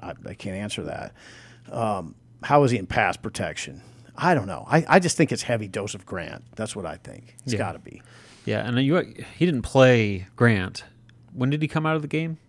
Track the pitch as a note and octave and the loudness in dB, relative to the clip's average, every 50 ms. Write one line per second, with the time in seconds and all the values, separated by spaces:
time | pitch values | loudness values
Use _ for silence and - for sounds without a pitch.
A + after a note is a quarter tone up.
0 | - - - - - - F#2 - - G2 F#2 F#2+ G#2 G#2+ - - E2+ C#2+ - - | -8 -12 -14 -14 -14 -16 -14 -12 -10 -10 -8 -8 -8 -8 -8 -8 -8 -8 -8 -10
1 | - - - - - - - - - - - - - - - A#2+ A#2 G#2+ G#2 F#2+ | -10 -12 -14 -18 -20 -20 -20 -20 -20 -20 -20 -20 -18 -10 -6 -4 -2 -2 -2 -4
2 | E2+ D#2+ - _ _ - - - - - C#3+ D3 C#3+ B2+ A#2+ A2 F#2 - - - | -6 -10 -14 _ _ -20 -20 -10 -2 4 6 6 6 6 4 0 -2 -2 0 2
3 | G#2+ F#2 F2 - - A2 - - F#2+ E2 D2+ - - - C#2 - - - - - | 2 2 0 -2 -6 -10 -8 -6 -6 -6 -6 -8 -10 -12 -12 -18 -20 -20 -20 -20
4 | - - - - - F3 F3 C#3 G2+ - F#2 - - - - D#3+ E3 - D3+ F#3+ | -20 -18 -8 -2 2 2 2 2 0 -2 -8 -8 -4 2 2 2 4 6 4 6
5 | F3 E3 - - E3 - B2 G#2+ - - B2 A2+ G#2+ G2 F2+ A2 G2 G#2 - G2+ | 6 4 2 2 2 2 0 -4 -2 -2 -2 -2 -2 -6 -6 -6 -6 -6 -8 -10
6 | - - G2+ F#2 E2 D#2 - - - - - - A2 G#2+ - G#2 F#2 D#2+ D2+ - | -12 -10 -8 -8 -8 -10 -12 -14 -18 -16 -10 -8 -8 -8 -8 -8 -8 -8 -10 -12
7 | - - - - - - - - - C3+ A#2 G2 - F2 E2 - - - - - | -14 -18 -18 -18 -20 -20 -20 -14 -8 -6 -4 -4 -4 -4 -6 -10 -14 -18 -20 -20
8 | - - - - - - - - - A2+ A2 G#2+ G#2+ A2+ A#2+ B2 C3+ C3+ D#3+ F3+ | -20 -20 -20 -20 -20 -20 -20 -12 -6 -4 -2 -2 -2 -2 0 0 2 2 2 2
9 | - - - - - - - - D#3+ F3+ D#3+ B2 G#2+ - - C3+ C3 B2+ B2 A#2 | 0 -2 -8 -16 -16 -10 -2 0 2 2 2 0 -2 2 6 8 8 8 8 6
10 | A2 G#2 G2 F#2 F#2 - - - B2 A#2+ A2+ G2 F#2 F#2+ - - - - - _ | 4 2 0 -4 -6 -8 0 4 4 6 6 4 0 -4 -8 -12 -18 -20 -20 _
11 | _ _ - _ - - - - B2+ C3 C#3+ D3+ D#3 D3 - D#3+ D#3 D#3 D#3+ D#3+ | _ _ -20 _ -20 -14 -8 -4 -2 -2 -2 -2 -2 -2 -2 -2 -2 0 -2 -2
12 | D3+ C#3+ - D3+ D#3+ E3 D#3+ - _ | -4 -4 -4 -4 -4 -4 -8 -10 _